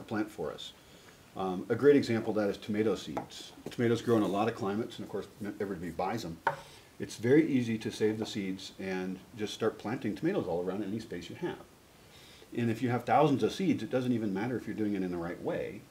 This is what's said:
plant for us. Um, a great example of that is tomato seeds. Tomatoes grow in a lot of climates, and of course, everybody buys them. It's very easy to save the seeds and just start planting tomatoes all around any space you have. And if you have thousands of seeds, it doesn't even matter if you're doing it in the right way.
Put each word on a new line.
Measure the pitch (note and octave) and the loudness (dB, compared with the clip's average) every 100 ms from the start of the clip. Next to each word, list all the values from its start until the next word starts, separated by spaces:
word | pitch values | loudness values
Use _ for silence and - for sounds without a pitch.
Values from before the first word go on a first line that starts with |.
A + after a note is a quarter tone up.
| - | -2
plant | G#2+ G#2+ | -4 -4
for | - D2+ | -4 -6
us. | - - - - - - - - - | -6 -12 -16 -20 -20 -20 -20 -14 -6
Um, | F#2+ F2+ - | -2 -2 -2
a | |
great | A2+ C#3 C#3+ | 4 8 8
example | A#2 A2+ A2+ | 6 0 0
of | G#2 | 0
that | G2+ | 0
is | F#2+ | -2
tomato | - G#2 A2 | -2 0 2
seeds. | F2+ - C#2 - - - - - | 0 -4 -8 -8 -12 -16 -16 -10
Tomatoes | - A#2 A2+ | 0 2 2
grow | A#2+ A2+ | 4 4
in | |
a | G2 | 4
lot | G2 A2+ | 2 0
of | |
climates, | A2+ G2 G#2 - - | 0 -2 -2 -4 -8
and | |
of | G2 | -8
course, | G2+ F2 - G2+ G#2 | -8 -8 -8 -8 -4
everybody | G2 F#2 F2 | -4 -4 -6
buys | D#2+ F2 E2+ | -4 -2 -2
them. | E2+ E2 - - - - - - | -6 -4 -4 -4 -10 -20 -20 -12
It's | - - | -10 -2
very | A2+ D3 - | 6 6 8
easy | C3+ A#2+ A2 | 4 2 0
to | A2 | -2
save | - G#2+ A2 | 2 2 2
the | G#2+ | -2
seeds | G#2+ G2 F#2+ - - | -4 -4 -4 -10 -8
and | F#2+ F#2 F#2 F#2 - A2 | -4 -4 -4 -6 -10 -8
just | G#2 | -6
start | - A2 - | 0 0 0
planting | G#2 B2 G#2+ | -4 -4 -4
tomatoes | - D#3 G3 F2+ | -2 0 0 0
all | E2+ | -2
around | F2+ F#2+ | -2 -2
any | G2 A2 | -4 -6
space | - F2 E2+ | -6 -10 -10
you | - | -6
have. | F#3 - - - - - - - - - - - | -6 -6 -12 -20 -20 -20 -20 -20 -20 -20 -8 -2
And | A#2+ | 0
if | G#2+ | 0
you | B2+ | 0
have | A#2+ | 0
thousands | - A#2+ D3+ B2+ | 4 6 6 6
of | G#2 | 2
seeds, | - F#3+ G#2 | 2 0 0
it | G#2+ | 0
doesn't | B2+ B2 | 0 2
even | A#2 A2 | 0 0
matter | F#2+ A#2+ A#2 | 0 -2 -2
if | A#2 | -4
you're | G2 | -2
doing | G#2+ | 0
it | G2 | 0
in | F#2 | -2
the | F2 | -2
right | E2+ - | -4 -4
way. | B2+ E3+ A#2 G2+ - | -4 -4 -4 -8 -14